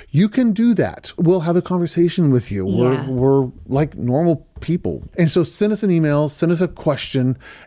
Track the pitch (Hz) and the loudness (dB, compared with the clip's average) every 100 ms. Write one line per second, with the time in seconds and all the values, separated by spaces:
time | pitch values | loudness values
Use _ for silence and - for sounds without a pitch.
0 | - 151 208 262 240 196 233 185 104 73 | -4 0 2 2 0 2 2 2 -2 -6
1 | - - 170 185 160 175 - 180 170 165 | -10 0 2 2 2 0 0 -2 0 0
2 | 170 190 151 123 - 101 95 95 123 139 | 0 2 2 2 0 -4 -2 0 2 0
3 | 139 127 135 139 127 - - 131 156 - | -2 0 2 2 0 -6 -4 -2 -2 -4
4 | 120 135 170 147 - - - 175 90 73 | -2 0 2 0 -6 -10 -4 -4 -4 -8
5 | - - 160 185 160 - 208 214 202 170 | -6 -2 0 2 0 0 -2 0 0 2
6 | 151 147 151 - 170 170 175 - - 139 | 2 0 -2 -2 0 0 -2 -2 -4 -2
7 | - 135 127 127 - - | -2 -2 -2 -2 -10 -20